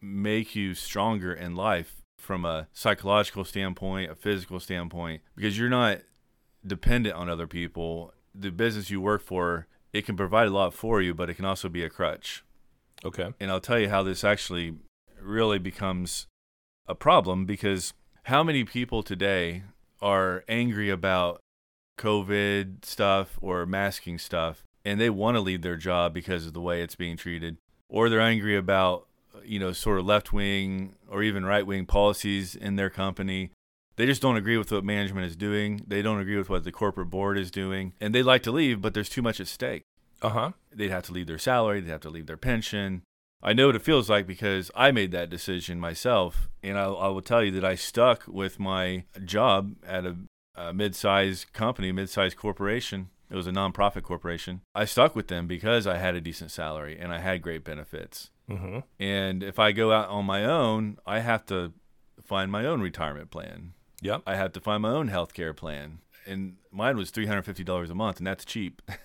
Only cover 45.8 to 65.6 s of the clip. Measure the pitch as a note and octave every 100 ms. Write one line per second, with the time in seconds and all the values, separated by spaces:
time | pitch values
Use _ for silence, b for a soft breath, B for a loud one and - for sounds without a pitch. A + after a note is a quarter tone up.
45.8 | E2+ E2+ B2 A2 F2 - - - G2 G2+
46.8 | G2 F#2 G2 F#2+ - A#2 G#2 F#2 F#2+ F#2
47.8 | - A#2 B2 A2+ - F2+ F#2+ - F#2+ F#2
48.8 | F#2 F#2 - G2 F#2 G#2 B2 G2 G2+ G2
49.8 | E2+ F#2 F2+ F2+ G2 _ _ - E2+ F#2
50.8 | G#2 F2 G#2 G2 G2 F#2 - - A2+ B2
51.8 | F#2 F#2 F#2+ G#2 F#2+ - G#2 F#2+ G2+ A#2+
52.8 | - G2 F#2 _ - F#2+ F2 F#2+ G2 F2
53.8 | G2+ F#2+ E2+ F2 E2+ E2+ - F#2 - G2+
54.8 | G#2+ - D3+ A2 - F2 E2+ F2 A2 A#2+
55.8 | G2 F2 F#2 F2 E2 D#2+ D#2+ - D#2 D#2
56.8 | D2 D#2+ F2 E2+ F#2 F#2 E2+ E2 - D2+
57.8 | D2 D#2+ - - - _ - G2 F#2 A2+
58.8 | - - G2 G2 F#2+ F#2 G2 F#2+ G#2+ G#2
59.8 | A2 A2 F#2+ G#2 G2 G2 A2+ D#3+ A#2 A2
60.8 | G#2+ G2+ - G#2+ A#2 A2 - F#2+ E2+ -
61.8 | _ _ _ _ - G2 F#2+ G2+ C3+ D3+
62.8 | F2+ D#2+ D2+ D2 - D#2+ D#2+ E2+ F2 -
63.8 | _ - F#2+ C3 - F#2+ F#2+ F#2 G#2+ G#2+
64.8 | G#2+ D3 B2+ F#2 E2 - D#2+ D#2